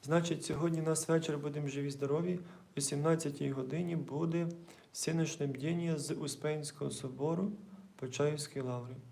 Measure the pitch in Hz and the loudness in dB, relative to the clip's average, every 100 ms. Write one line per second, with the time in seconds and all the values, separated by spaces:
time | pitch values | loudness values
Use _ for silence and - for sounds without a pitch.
0 | 135 165 165 151 - 147 170 165 160 156 | 4 4 4 0 0 2 2 2 2 2
1 | - 165 160 147 147 147 147 139 143 139 | 4 4 4 -2 -2 -2 -2 0 -2 -2
2 | 139 147 175 180 - - - - 139 143 | 0 2 2 -2 -4 -16 -8 -4 -2 2
3 | 151 160 143 139 143 135 131 151 175 160 | 4 4 2 0 -2 0 -2 0 0 0
4 | 131 139 170 170 170 170 - - - - | -2 0 2 2 0 -4 -14 -20 -14 -4
5 | - 165 156 - 143 127 147 170 170 156 | 0 2 2 2 -2 0 0 0 2 0
6 | 139 139 143 - 151 151 147 - 139 123 | 0 -2 -4 -2 -2 -2 -4 -4 -4 -4
7 | 135 127 147 165 202 208 - - - - | -8 -2 0 2 0 -2 -12 -18 -20 -8
8 | 131 123 147 151 147 135 127 123 120 127 | -8 2 2 2 -4 -4 -2 -4 -6 -12
9 | - | -14